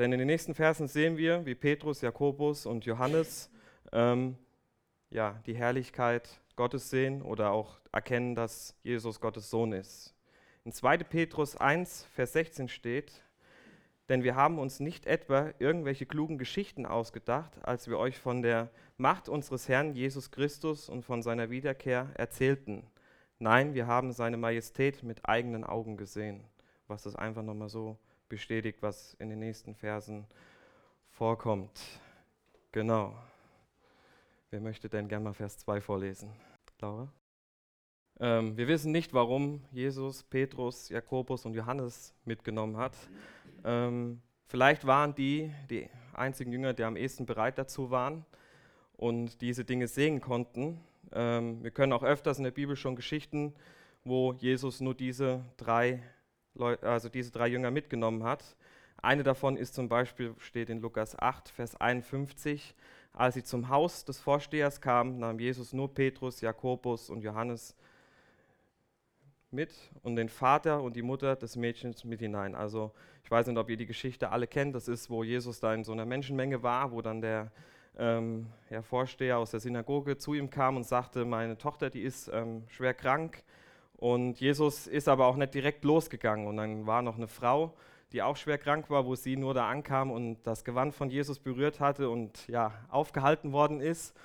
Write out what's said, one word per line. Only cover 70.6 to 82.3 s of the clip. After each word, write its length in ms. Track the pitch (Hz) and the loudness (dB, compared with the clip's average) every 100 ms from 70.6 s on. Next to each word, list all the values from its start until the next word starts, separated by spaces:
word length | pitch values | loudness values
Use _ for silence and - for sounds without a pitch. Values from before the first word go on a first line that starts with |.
| 165 147 | 4 0
und 140 | 127 117 | 0 -4
die 60 | |
Mutter 340 | 120 135 139 131 | -4 0 0 0
des 200 | 127 123 | -4 -2
Mädchens 480 | 120 117 123 113 | -2 -2 -8 -10
mit 160 | 117 113 | -10 -6
hinein.“ 340 | 110 104 98 | -4 -2 -4
Also 380 | - 104 110 107 - - - | -4 -4 -4 -6 -8 -20 -20
ich 80 | - | 2
weiß 160 | 117 120 | 4 4
nicht, 120 | 117 | 2
ob 100 | 110 | 0
ihr 80 | 113 | -4
die 100 | 113 | -6
Geschichte 440 | 113 131 123 110 | -6 -6 -4 -2
alle 160 | 113 120 | 0 0
kennt. 280 | 147 139 | 0 0
Das 140 | 127 123 | -2 -4
ist, 220 | 120 - | -6 -4
wo 120 | 117 | -4
Jesus 380 | 113 123 120 113 | -2 -2 -4 -2
da 140 | 110 | 0
in 100 | 110 | 0
so 80 | 110 | -2
einer 140 | 110 113 | -4 -2
Menschenmenge 560 | 131 135 135 135 131 | -4 -2 -2 0 0
war, 300 | 120 123 135 | 2 2 0
wo 100 | 117 | -2
dann 180 | 113 110 | -4 -2
der, 320 | 113 110 107 - - - - - | 0 -2 -4 -12 -20 -20 -20 -2
ähm, 480 | 120 113 113 113 113 - _ | 2 2 0 -4 -8 -14 _
ja, 100 | 110 | -10
Vorsteher 580 | 110 127 127 - 131 120 | -4 -2 -2 0 2 2
aus 120 | 113 | 2
der 100 | 113 | -2
Synagoge 560 | 120 120 113 143 139 135 | -4 -4 -2 -2 0 -4
zu 180 | - | -2
ihm 160 | 147 139 | -4 -2
kam 260 | 143 131 131 | 2 2 2
und 80 | |
sagte, 400 | 113 123 123 127 | 0 0 0 -2
„Meine 340 | 120 117 113 110 | 0 0 -2 -4
Tochter, 320 | 147 - 139 | -6 -4 -4
die 120 | 123 | -4
ist, 260 | 120 - - | -6 -6 -6